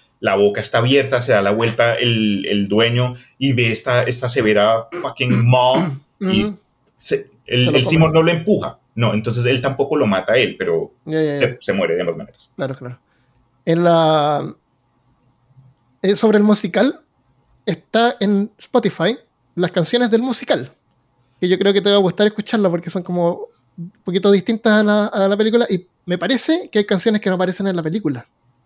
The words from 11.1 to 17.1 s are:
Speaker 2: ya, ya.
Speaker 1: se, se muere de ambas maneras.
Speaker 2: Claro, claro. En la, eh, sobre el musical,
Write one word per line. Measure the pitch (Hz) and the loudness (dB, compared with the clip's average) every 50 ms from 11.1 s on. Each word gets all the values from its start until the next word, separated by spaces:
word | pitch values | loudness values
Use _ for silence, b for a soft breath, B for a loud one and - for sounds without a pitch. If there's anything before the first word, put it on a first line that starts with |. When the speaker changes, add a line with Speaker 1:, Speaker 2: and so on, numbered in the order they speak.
| 156 160 | -4 -2
Speaker 2:
ya, | 156 151 143 143 | -2 -2 0 -2
ya. | 135 | -2
Speaker 1:
se, | - 123 - | -2 -2 -8
se | - - 95 | -6 -4 -2
muere | 98 90 82 85 | -2 -2 -2 -2
de | 87 | -2
ambas | 90 85 82 | -2 -4 -6
maneras. | 80 73 - _ _ - _ _ | -8 -12 -16 _ _ -20 _ _
Speaker 2:
Claro, | - 143 131 131 | -8 -8 -8 -8
claro. | - 123 123 123 _ _ _ _ _ _ _ _ _ _ _ _ _ _ | -12 -14 -16 -16 _ _ _ _ _ _ _ _ _ _ _ _ _ _
En | - 165 170 175 | 0 0 2 4
la, | 170 170 165 165 160 156 151 147 147 147 143 139 - - _ _ _ _ _ _ _ _ _ _ _ _ _ _ _ _ _ _ _ _ - _ _ _ _ _ _ _ _ | 4 4 4 4 4 2 2 2 0 -2 -2 -4 -8 -12 _ _ _ _ _ _ _ _ _ _ _ _ _ _ _ _ _ _ _ _ -20 _ _ _ _ _ _ _ _
eh, | - 190 202 | -2 -2 0
sobre | - - 220 208 | 2 2 2 4
el | 208 208 | 4 4
musical, | 208 208 208 - 175 - 185 214 277 - - _ _ | 4 2 2 0 -4 0 0 0 0 -2 -4 _ _